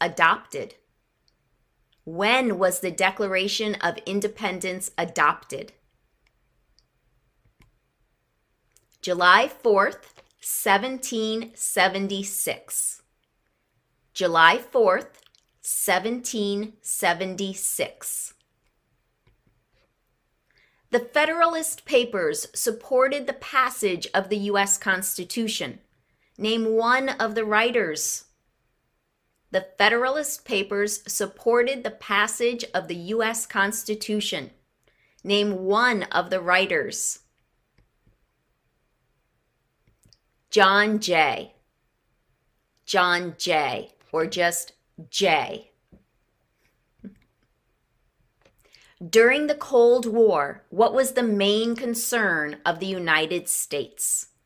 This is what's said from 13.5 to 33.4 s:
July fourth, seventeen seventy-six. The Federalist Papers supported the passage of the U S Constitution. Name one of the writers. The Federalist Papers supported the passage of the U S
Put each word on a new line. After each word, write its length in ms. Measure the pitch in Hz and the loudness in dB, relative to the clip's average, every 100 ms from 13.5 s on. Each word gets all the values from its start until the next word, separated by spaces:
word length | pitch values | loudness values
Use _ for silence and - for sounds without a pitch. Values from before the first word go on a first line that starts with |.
| _ _ _ _ _ _ | _ _ _ _ _ _
July 440 | - 180 165 165 208 | -4 0 6 6 6
fourth, 640 | - 262 208 202 - _ _ _ _ _ | 2 2 4 2 -2 _ _ _ _ _
seventeen 1120 | - - - 175 208 247 247 226 202 202 214 - | -8 -4 0 0 -2 -6 -6 -4 -4 -4 -6 -10
seventy-six. 1500 | - - 185 170 190 180 196 190 - - - - - - - - _ _ _ _ _ _ _ _ _ _ _ _ _ _ _ _ _ _ _ _ _ _ _ _ _ | -10 -2 -2 0 -4 -6 -8 -6 -6 -4 -6 -8 -10 -10 -10 -14 _ _ _ _ _ _ _ _ _ _ _ _ _ _ _ _ _ _ _ _ _ _ _ _ _
The 100 | 240 | -4
Federalist 840 | 240 302 311 339 339 320 320 - | -2 0 0 2 2 2 -4 -8
Papers 640 | - 269 240 208 160 - - | 0 2 2 0 -2 -2 -6
supported 720 | - - 220 - 254 262 285 277 | -6 -4 -4 -2 2 2 0 -6
the 80 | |
passage 720 | 247 - 277 254 - 202 175 - | -8 -4 0 0 0 -2 -2 -4
of 160 | 190 190 | -2 -2
the 80 | 208 | -2
U 180 | 202 202 | 0 0
S 220 | 196 - | 2 0
Constitution. 1000 | 196 185 196 - 180 233 220 - 143 - _ _ _ _ _ - | 0 -2 -2 -6 -8 -4 -4 -4 -8 -10 _ _ _ _ _ -8
Name 360 | 214 226 220 | -2 0 0
one 360 | 220 233 254 269 | 2 2 2 0
of 240 | - 226 | -2 -2
the 100 | 220 | -2
writers. 800 | 214 208 240 240 180 151 - - - _ _ _ _ _ _ _ _ _ _ _ _ | 0 2 2 2 -2 -2 -6 -6 -12 _ _ _ _ _ _ _ _ _ _ _ _
The 160 | 190 190 - | -6 -4 2
Federalist 680 | 208 233 254 294 285 - - | 2 4 0 -2 -4 -8 -6
Papers 560 | 208 196 202 208 208 - | -4 -2 -2 -2 -4 -8
supported 800 | - 196 - 233 240 240 269 | -6 -6 -4 2 2 2 -2
the 60 | 240 | -6
passage 760 | 220 - 202 214 - 233 240 - | -10 -2 0 0 0 -2 -2 -4
of 160 | 170 160 | -6 -6
the 80 | 175 | -8
U 260 | 175 220 | -6 -2
S 220 | 220 226 | -2 -4